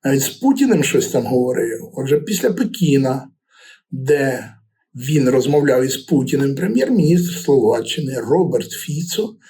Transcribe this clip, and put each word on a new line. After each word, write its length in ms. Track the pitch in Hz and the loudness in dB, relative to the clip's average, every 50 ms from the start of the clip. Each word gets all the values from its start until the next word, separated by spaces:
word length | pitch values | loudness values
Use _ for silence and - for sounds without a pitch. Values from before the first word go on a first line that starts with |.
| _ | _
Навіть 160 | 139 135 135 | 0 0 0
з 80 | 135 - | 0 -4
Путіним 540 | - - - 269 269 269 277 254 220 170 139 | -8 -2 0 0 2 2 2 2 2 2 2
щось 240 | - - 131 - | 0 0 0 -2
там 180 | - - 127 117 | 0 -2 -2 -2
говорив. 640 | 110 127 127 123 127 123 123 113 113 113 110 - - - | 0 0 0 0 0 0 -2 -2 -4 -4 -8 -12 -12 -10
Отже, 260 | - 131 135 147 151 | -8 -2 0 0 0
після 320 | - - 214 - - 240 | 0 -2 -4 -2 0 -2
Пекіна, 760 | 180 175 254 - - - 175 151 139 139 135 127 127 135 - - _ _ _ _ _ _ - - - _ _ _ | 0 0 -4 -4 -2 -2 0 2 2 2 2 0 -2 -4 -6 -12 _ _ _ _ _ _ -20 -20 -20 _ _ _
де 580 | - 131 131 131 147 143 139 135 127 123 113 110 - _ _ _ _ _ _ _ _ | -10 -8 0 0 0 2 2 -2 -2 -4 -8 -14 -18 _ _ _ _ _ _ _ _
він 340 | 123 123 135 156 147 131 127 | -10 -4 0 0 2 2 4
розмовляв 560 | 131 131 123 139 143 147 143 139 127 127 131 | 2 2 2 2 2 2 4 4 2 2 2
із 120 | 131 - | 0 -2
Путіним, 580 | - - - 175 139 127 127 - 131 139 139 139 | -6 -4 0 0 0 2 0 0 0 0 0 -2
прем'єр-міністр 800 | 139 180 196 - 247 - - 254 208 156 151 175 180 175 - - | -2 -2 0 2 0 2 2 2 2 4 4 4 4 2 -2 -6
Словаччини 880 | - - - 214 127 113 107 120 113 117 - - - 147 131 135 123 | -6 0 2 2 4 4 4 2 0 -2 -4 -6 -6 -6 -4 -4 -6
Роберт 520 | 110 110 143 185 170 139 123 117 95 - | -2 0 2 2 2 2 0 -2 -4 -4
Фіцо 640 | - - - - 147 151 175 170 - - 214 220 - _ _ - | -12 -14 -8 -8 -6 -6 -6 -6 -4 -4 -6 -6 -8 _ _ -20